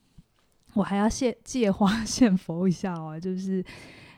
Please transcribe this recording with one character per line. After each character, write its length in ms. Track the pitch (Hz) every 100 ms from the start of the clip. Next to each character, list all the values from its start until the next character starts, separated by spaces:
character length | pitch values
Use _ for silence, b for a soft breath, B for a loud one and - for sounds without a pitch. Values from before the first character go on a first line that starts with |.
| _ - _ _ _ _ _
我 100 | 202
还 140 | 180 202
要 120 | 214
谢-， 300 | - 247 -
借 260 | - 254 202
花 340 | 190 196 226
献 320 | 214 - 240 185
佛 320 | - 165 190
一 40 |
下 220 | 170 190
哦， 260 | 165 160 156
就 160 | 185 185
是 280 | 190 190 185 B B B B